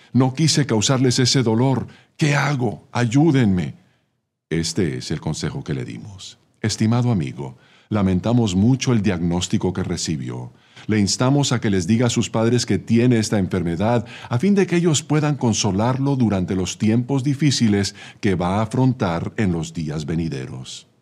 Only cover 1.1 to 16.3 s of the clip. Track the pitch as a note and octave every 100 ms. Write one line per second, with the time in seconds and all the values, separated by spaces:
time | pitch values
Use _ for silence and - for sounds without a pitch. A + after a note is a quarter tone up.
1.1 | B2 B2 C#3 A#2 A2 C3+ B2 - - _
2.1 | - D3+ C#3+ C#3 C#3+ A#2+ E2+ - A#2 A#2+
3.1 | C3 E3 C#3 A2 F#2 D2 - _ _ _
4.1 | _ _ _ _ E2 E2 - E2+ B1+ -
5.1 | D#2 F2 D2+ D#2 C#2 C2 C#2 A#1+ A#1 A1+
6.1 | G2 - - _ _ A2 - A2 A#2+ B2
7.1 | G#2+ C#2 A#1 C2+ - _ _ - G#2+ F#2
8.1 | F#2 A2 A#2+ A2+ F2+ A2 C3 C3 A#2+ G2+
9.1 | F2+ F2 F2 - G#2+ F#2 F2+ F2 E2+ -
10.1 | D#2 B1+ B1 A#1+ - _ - - G#2+ G2
11.1 | - B2+ C#3+ C3+ A#2+ A2+ G2 E2+ A2+ B2
12.1 | A#2+ G#2 A2+ A2+ A#2+ - G2 - A#2 B2
13.1 | A#2 G#2 A2 F2+ F#2+ E2+ E2+ G#2+ A#2+ G2
14.1 | - - B2 F#3+ G3+ F#3 F3 F3 C#3+ -
15.1 | D3 D3 C#3 B2 G2+ G#2+ F#2+ A#2 B2+ C#3
16.1 | C3+ A2+